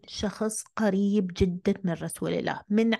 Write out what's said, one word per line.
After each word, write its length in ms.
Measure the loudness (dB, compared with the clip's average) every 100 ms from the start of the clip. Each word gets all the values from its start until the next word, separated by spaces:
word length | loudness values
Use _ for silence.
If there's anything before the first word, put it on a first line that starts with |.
| -8
شخص 560 | -6 -6 -2 -4 -4 -10 0
قريب 560 | 2 2 2 2 0 0
جدا 360 | 0 2 -2 0
من 100 | -2
رسول 400 | -4 -6 -4 -2
الله، 280 | -2 -2 -6 0
من 240 | 2 4